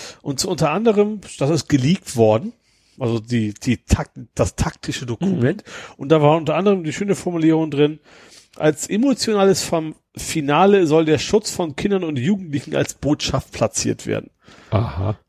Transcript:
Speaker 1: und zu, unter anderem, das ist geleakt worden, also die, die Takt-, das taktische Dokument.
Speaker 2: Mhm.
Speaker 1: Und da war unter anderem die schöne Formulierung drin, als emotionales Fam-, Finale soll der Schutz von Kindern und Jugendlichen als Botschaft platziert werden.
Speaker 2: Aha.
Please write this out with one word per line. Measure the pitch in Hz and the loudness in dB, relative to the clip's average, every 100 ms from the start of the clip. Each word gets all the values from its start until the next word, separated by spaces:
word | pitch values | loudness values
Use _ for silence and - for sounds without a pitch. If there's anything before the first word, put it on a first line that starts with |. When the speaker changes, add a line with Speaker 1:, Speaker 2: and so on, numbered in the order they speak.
| - - | -18 -14
Speaker 1:
und | - 135 | -10 -6
zu, | - | -4
unter | 175 151 | -2 0
anderem, | 175 233 208 208 214 - - | 2 2 2 0 -2 -12 -4
das | 139 | 0
ist | 160 - | 0 0
geleakt | 143 127 190 - 117 | 0 2 0 -2 2
worden, | 110 110 208 - _ _ _ - | 4 4 0 -14 _ _ _ -6
also | 123 113 | -4 -4
die, | 113 123 104 101 | -2 -2 -2 -4
die | - 110 | -2 -4
Takt-, | - - - - 120 - | 0 -2 -2 -14 -18 -2
das | 107 - | -2 0
taktische | 160 - - - 123 | -4 -4 -10 -10 -8
Dokument. | 113 190 180 120 208 - | -4 -2 0 0 -2 -10
Speaker 2:
Mhm. | - - - | -18 -18 -14
Speaker 1:
Und | 139 | 0
da | 160 | 4
war | 147 165 | 6 4
unter | 156 156 | 0 0
anderem | 202 196 | 2 0
die | 156 | -2
schöne | - 202 190 | -6 -2 -2
Formulierung | 180 170 160 160 156 | -2 0 2 2 0
drin, | 143 147 156 _ - - - _ - | 2 0 0 _ -20 -20 -20 _ -2
als | 156 151 - | 0 0 -4
emotionales | 196 277 254 - 208 196 190 | 0 2 0 0 2 4 2
Fam-, | - 170 160 - _ | 0 -4 -4 -12 _
Finale | - - 160 139 147 196 202 160 | -14 -6 -4 0 4 6 6 6
soll | 160 156 | 4 4
der | 147 | 2
Schutz | - 214 - | 2 0 0
von | - 165 135 | -6 -8 -4
Kindern | 202 196 | -2 -2
und | 165 139 | -2 -2
Jugendlichen | 135 202 175 139 156 139 | 0 -2 -2 -6 -4 -4
als | 143 - | -2 -4
Botschaft | 139 147 - - - | -2 -2 -2 -4 -6
platziert | - 113 - 117 113 - | -4 -2 -2 -4 -4 -4
werden. | - - _ _ - - | -6 -6 _ _ -20 -4
Speaker 2:
Aha. | 104 117 76 98 104 | -2 -2 -4 -4 -6